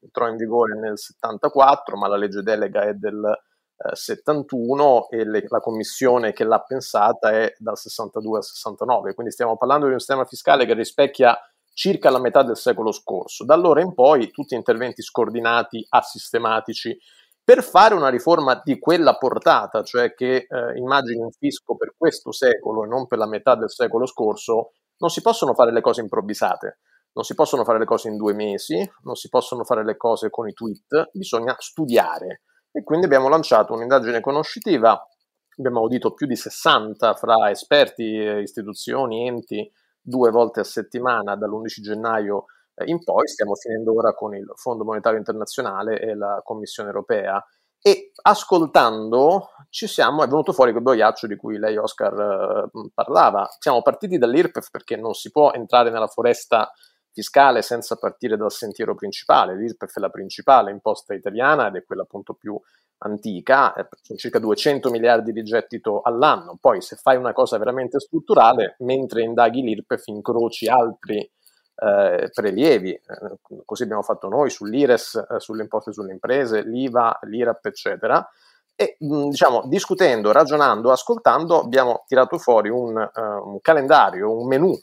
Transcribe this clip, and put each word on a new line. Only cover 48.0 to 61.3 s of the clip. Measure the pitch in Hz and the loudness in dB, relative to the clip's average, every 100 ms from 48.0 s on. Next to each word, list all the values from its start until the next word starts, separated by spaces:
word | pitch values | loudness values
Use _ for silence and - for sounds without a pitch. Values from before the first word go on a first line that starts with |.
| - - | -2 0
ascoltando | 196 208 - 180 156 170 123 110 110 120 143 190 - _ _ | 2 2 2 2 4 4 4 0 -2 2 4 2 -4 _ _
ci | - 208 | -12 -8
siamo, | - 123 151 | 0 0 2
è | 131 | 0
venuto | 147 151 | 0 0
fuori | 175 127 | 4 4
quel | 113 | 4
boiaccio | 123 117 107 110 113 | 0 4 4 2 -8
di | 104 | -10
cui | 110 107 | -8 -4
lei, | 107 107 | -2 -2
Oscar, | 110 - 104 101 104 98 98 104 101 | -6 -4 -4 -2 -2 -2 -2 -2 -4
eh, | 113 104 | -10 -10
parlava. | - - 165 139 101 101 - | -6 0 4 4 2 -4 -4
Siamo | 151 123 | 0 2
partiti | 135 120 208 180 | 2 -2 -4 0
dall'irpef | 117 131 175 - - | 2 2 0 -2 -10
perché | - - 110 | -16 -10 -8
non | 113 | -8
si | 101 110 | -10 -6
può | 151 147 | 2 4
entrare | 123 113 123 117 | 2 2 4 4
nella | 113 107 | 0 -4
foresta | - 117 120 - 117 - _ _ _ _ | 0 0 0 0 0 0 _ _ _ _
fiscale | - 104 - 139 120 | -14 0 6 6 4
senza | - 117 - 110 | 0 -6 -6 -6
partire | 104 - 120 107 | -6 -6 -4 -2
dal | 104 | -2
sentiero | - 110 - 113 101 | -6 -12 -8 -6 -6
principale. | 104 98 - 147 92 95 | -8 -12 2 2 2 -2
L'irpef | 117 110 98 - | -8 -8 -12 -8
è | |
la | 95 | -8
principale | - 95 - - 131 101 | -8 -14 -6 4 4 4
imposta | 104 - 98 _ | -4 -4 -4 _
italiana | 101 110 | -8 -6